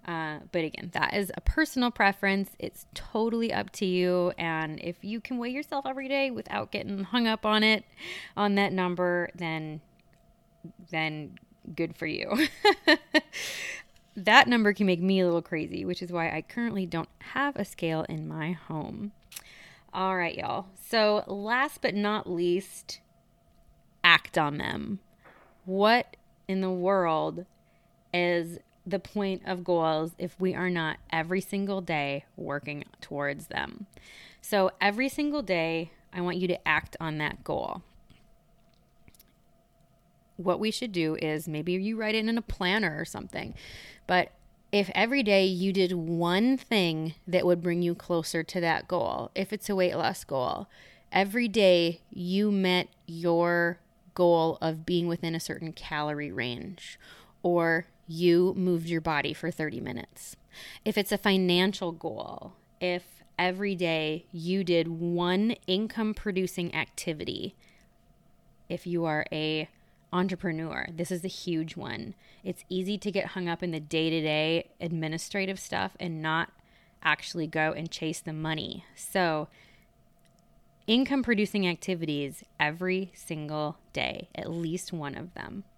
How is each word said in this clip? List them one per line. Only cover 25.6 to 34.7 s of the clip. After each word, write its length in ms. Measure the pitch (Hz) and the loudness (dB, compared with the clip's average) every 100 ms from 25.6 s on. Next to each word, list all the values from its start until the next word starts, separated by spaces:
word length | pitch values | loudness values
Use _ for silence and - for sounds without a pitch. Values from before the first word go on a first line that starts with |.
What 520 | 185 190 208 240 - - _ _ - | -4 4 6 6 2 -14 _ _ -4
in 140 | 190 | -2
the 80 | 190 | 0
world 760 | 185 180 196 170 160 156 170 185 _ _ _ _ _ _ | 0 2 4 4 2 0 -4 -12 _ _ _ _ _ _
is 460 | 175 175 175 170 170 _ _ | 0 2 2 0 -10 _ _
the 140 | - 190 | -4 -4
point 440 | - 208 196 190 - | -2 -2 -2 -2 -4
of 160 | 185 | -6
goals 540 | 180 170 160 156 160 - | 0 2 4 2 -2 -6
if 160 | 185 - | -8 -2
we 120 | 185 | -2
are 180 | 180 180 | 0 -2
not 260 | 175 160 - - | 0 -2 -4 -4
every 300 | 165 160 185 | -4 0 -2
single 400 | 185 202 196 196 | -2 -4 -2 -4
day 440 | 175 156 143 139 - - | -2 -2 -2 -4 -8 -12
working 500 | 165 143 151 147 - - | -6 -6 -6 -10 -12 -18
towards 460 | - 143 143 143 - | -10 -4 -4 -4 -6
them? 400 | - 69 - 202 - - - - - | -6 -6 -8 -16 -18 -20 -20 -20 -20
So 320 | - 202 185 | 0 2 2